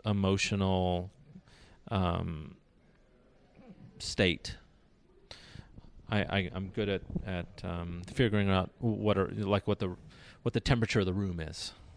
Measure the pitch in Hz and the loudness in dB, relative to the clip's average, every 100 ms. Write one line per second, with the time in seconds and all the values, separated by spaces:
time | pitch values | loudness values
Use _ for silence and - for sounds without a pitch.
0 | 107 101 98 98 - 101 95 92 90 87 | -2 2 4 2 2 2 2 2 2 0
1 | 90 - - - - - - - - 101 | -2 -12 -20 -20 -20 -20 -20 -20 -4 0
2 | 90 85 85 78 76 - _ _ _ _ | 2 0 -2 -6 -10 -16 _ _ _ _
3 | _ _ _ _ _ - - - - - | _ _ _ _ _ -20 -20 -20 -20 -14
4 | - - 95 80 - - - _ _ _ | -8 2 2 2 -4 -14 -16 _ _ _
5 | _ - - - - - - - - - | _ -20 -20 -20 -20 -20 -20 -20 -20 -20
6 | - 107 - 98 90 92 95 113 101 95 | -4 -2 0 0 -2 -4 -6 -4 -2 -2
7 | - - 101 90 87 - 92 87 85 87 | -4 -6 -4 -6 -6 -8 -6 -6 -6 -8
8 | 92 - 120 104 98 95 90 - 117 104 | -8 0 2 4 4 4 2 -2 -2 2
9 | 104 98 95 104 101 101 - 101 95 90 | 2 4 2 0 0 2 2 0 -2 -6
10 | - - - - 120 - - 127 110 113 | -14 -20 -20 -6 -2 -2 2 2 4 2
11 | 92 95 98 85 78 78 - - - | 2 0 -2 -4 -6 -8 -10 -12 -20